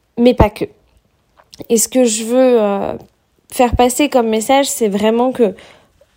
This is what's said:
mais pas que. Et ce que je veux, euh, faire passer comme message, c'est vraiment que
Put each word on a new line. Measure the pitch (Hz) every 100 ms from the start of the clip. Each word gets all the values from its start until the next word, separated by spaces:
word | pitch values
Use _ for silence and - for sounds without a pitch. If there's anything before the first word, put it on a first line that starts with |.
| _ -
mais | 240
pas | 240 214
que. | - - _ _ _ _ _ _ _ _ - -
Et | 233
ce | -
que | 254
je | 247 214
veux, | 226 247 254 240
euh, | 208 196 - - - _ _ _ _
faire | - 240 220
passer | 247 247 294
comme | 254 226
message, | 220 220 269 277
c'est | - 220
vraiment | 196 214 226 254
que | 247 214 185 - _ _ _ _